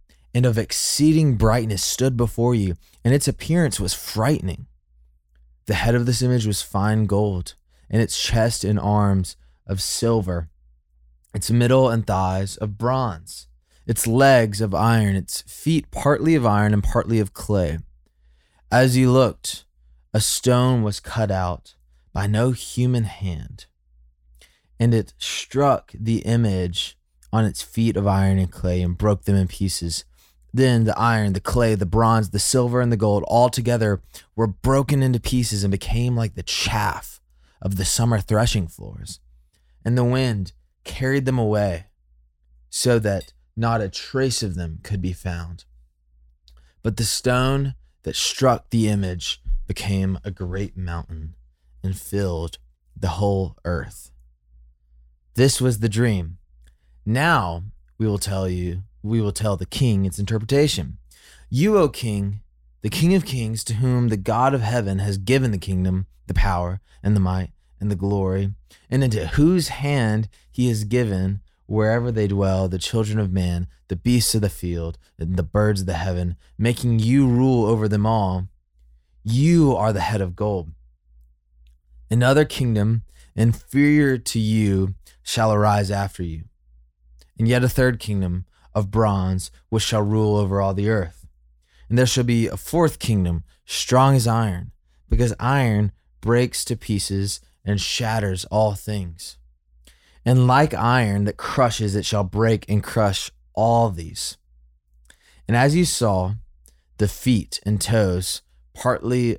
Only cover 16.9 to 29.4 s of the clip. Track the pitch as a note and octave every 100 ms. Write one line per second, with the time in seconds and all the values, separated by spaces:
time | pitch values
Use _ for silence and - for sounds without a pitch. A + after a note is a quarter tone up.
16.9 | A#2+ - A2+ G2+ - - G2+ E2+ D#2+ -
17.9 | - _ _ _ _ _ _ _ B2 C3
18.9 | B2 B2+ B2+ A#2+ - - - - _ _
19.9 | _ _ A2 - - B2+ B2 B2+ B2 G#2+
20.9 | G2+ - - G#2+ F#2+ F2+ F2 - _ _
21.9 | _ _ - G2+ G#2+ B2 B2 - - B2+
22.9 | B2+ A2 - F#2+ D#2 - - - _ _
23.9 | _ _ _ _ _ _ _ _ - A#2
24.9 | A#2 - - - - - C3 C#3 B2 -
25.9 | F2 A2 A2+ - A#2 A2+ F#2+ F2+ F2+ -
26.9 | - _ _ _ A2 G#2+ - - - A2+
27.9 | G2+ G2+ F#2+ G2 F#2+ F2+ - F#2 F2+ F2+
28.9 | F2 G#2+ G2+ - G2